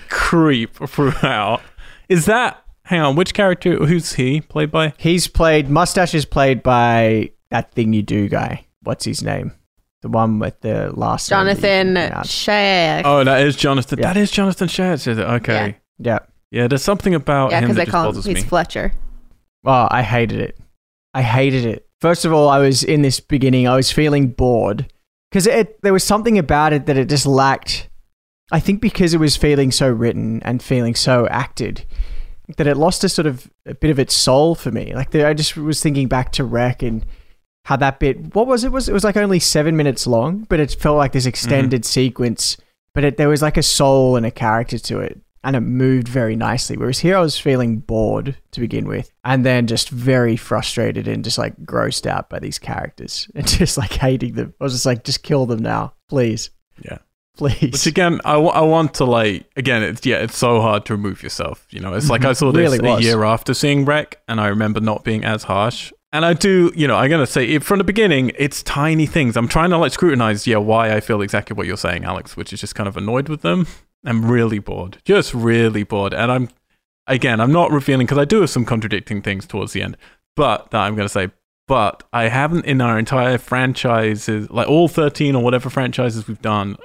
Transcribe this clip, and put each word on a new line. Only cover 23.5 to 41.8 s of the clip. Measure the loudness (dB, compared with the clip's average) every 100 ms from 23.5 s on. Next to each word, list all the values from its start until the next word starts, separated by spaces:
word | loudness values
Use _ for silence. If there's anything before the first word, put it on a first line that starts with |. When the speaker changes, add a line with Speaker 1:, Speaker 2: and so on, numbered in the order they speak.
| 4 4
Speaker 2:
I | 2
was | 2
feeling | 2 2 2 2
bored. | 2 2 2 0 -2 -8 -14 _ _ _
'Cause | 0 2
it, | 2 0 -2
there | 2
was | 2
something | 2 2 4 2
about | 2 2 2
it | 2 2
that | 0
it | 2
just | 0 2
lacked, | 4 4 0 -4 -8 -10 -18 _ _ _ _ _
I | -2
think | 0 0
because | 0 2 2
it | 4
was | 2 2
feeling | 2 4 2
so | 2 0
written | 2 0 -2 -4 -4
and | -4 -6
feeling | -2 -2 0
so | 0 2 2 2
acted, | -2 -6 -6 -6 -6 -6 -6 -4 -4 -8 -12 -12 -2
that | 0
it | 2
lost | 2 2
a | 0
sort | 0 -2
of, | -4 -12 _ -18
a |
bit | -2 0
of | 2
its | 0
soul | 0 2 4 4 0
for | -4
me. | -6 -6
Like, | -6 -2
the, | 2 2
I |
just | 2 -2 -4
was | -4 -2
thinking | 0 0 0
back | 0 -2
to | -2
Wreck | -2 0 0 -2
and | -4 -4 -6 -10 -18 -20 _ _ -4
how | 0
that | 0 0
bit, | -2 -2 -4 -2
what | 2
was | 0
it? | 0
Was, | -2 0
it |
was, | 0
like, | 2 2
only | 2 2
seven | 2 0 2 2
minutes | 0 0 0
long, | 0 0 -4 -2
but | 0
it | 0 0
felt | 2 2
like | 2
this | 0 -2
extended | -2 0 2 2 0